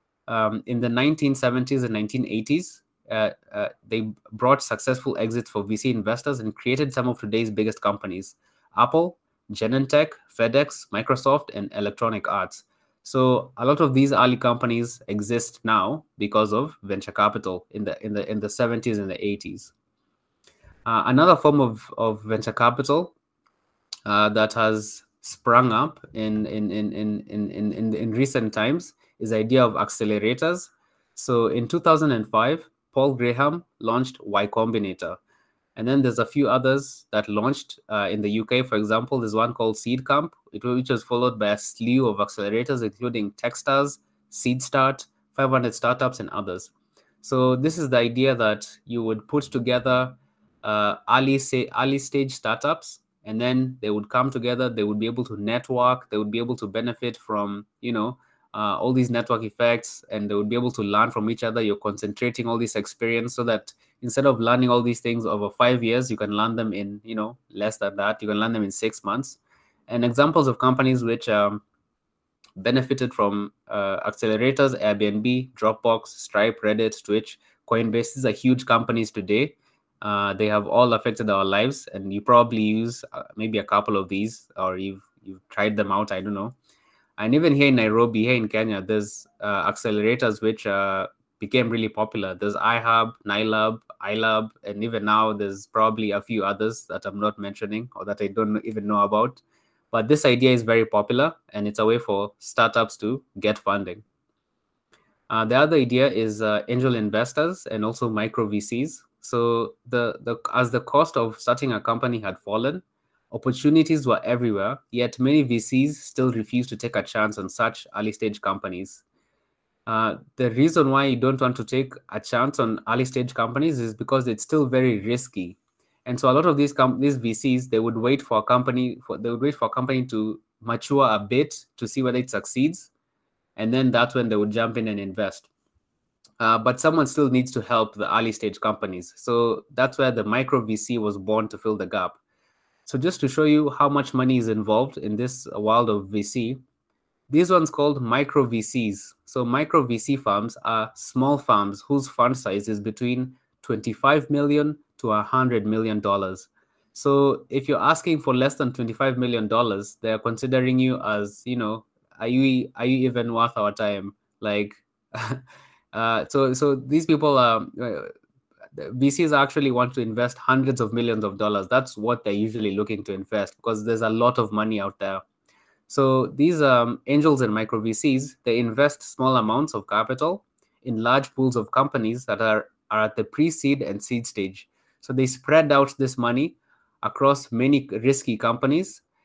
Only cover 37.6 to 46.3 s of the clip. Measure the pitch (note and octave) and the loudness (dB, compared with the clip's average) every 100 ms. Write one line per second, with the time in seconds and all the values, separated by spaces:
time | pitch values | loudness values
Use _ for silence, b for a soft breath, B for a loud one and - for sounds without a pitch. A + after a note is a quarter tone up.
37.6 | - - - G#2+ G2 G#2 G#2 G#2+ G#2+ B2+ | -8 -18 -6 -2 -2 -2 -2 -2 0 0
38.6 | B2+ G#2+ G#2 A2 B2 C3+ A2+ G#2+ A#2+ A#2+ | 0 0 0 0 0 -2 -2 0 0 0
39.6 | A2+ G#2+ A#2 B2+ C3 C#3+ D#3+ - _ G#2+ | -2 -2 -4 -4 0 0 0 -8 _ -8
40.6 | B2 B2 C3 A#2+ - A#2+ B2 A2+ G#2 G#2 | -2 -2 0 -2 -2 0 0 0 0 0
41.6 | - - A#2 B2+ B2 G2+ G2+ - G2+ A2 | -4 -6 0 2 2 0 -2 -4 -2 -2
42.6 | B2 C3 A2+ - B2 A#2 G2+ - A#2+ - | -2 -2 -4 -6 -6 -4 -6 -6 -8 -6
43.6 | - C#3 C#3+ - _ _ _ - A#2+ B2+ | 0 0 0 -4 _ _ _ -6 -4 -2
44.6 | - C#3 C3+ C3+ - _ _ - C3+ C3 | -2 2 2 0 -10 _ _ -2 0 2
45.6 | A#2+ - A#2+ B2 E3 - G2 | 0 -2 -2 0 -2 -4 -8